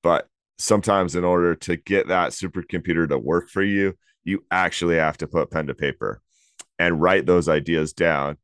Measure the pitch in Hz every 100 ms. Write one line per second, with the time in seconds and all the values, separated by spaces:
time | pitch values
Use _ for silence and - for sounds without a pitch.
0 | 87 80 - _ _ _ - 107 104 101
1 | 90 85 90 90 87 82 - 82 - 98
2 | - 90 85 - 92 90 - 87 87 82
3 | 80 69 60 85 - 98 98 101 98 95
4 | _ _ - 95 _ 92 90 - 85 82
5 | 78 76 80 85 76 80 73 65 73 65
6 | 50 - _ _ _ _ - - 87 82
7 | 87 95 - 90 80 78 71 82 78 -
8 | 82 73 71 76